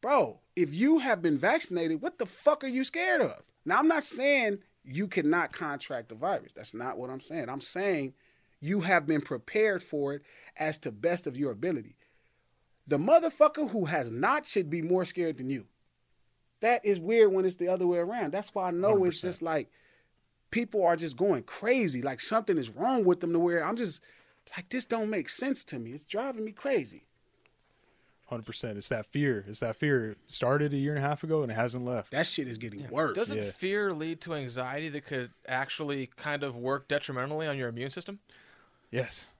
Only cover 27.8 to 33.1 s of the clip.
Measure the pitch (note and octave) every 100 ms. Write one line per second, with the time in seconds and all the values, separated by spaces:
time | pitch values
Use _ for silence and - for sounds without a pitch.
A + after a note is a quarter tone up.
27.8 | _ _ _ _ _ A#2+ A2+ A2+ A#2+ G#2
28.8 | G2 A#2 G#2 C#3+ C#3+ A2+ G2 G#2 A#2 A2
29.8 | D3+ C3+ A2 G#2 _ - B2 C#3+ D3 C#3+
30.8 | C#3 D3 C#3 D3 D#3+ D#3+ C3+ A2 A#2+ B2
31.8 | B2 B2 G2 C#3 E3 - C3 A2+ A#2 G2+
32.8 | A#2 A#2+ D#3+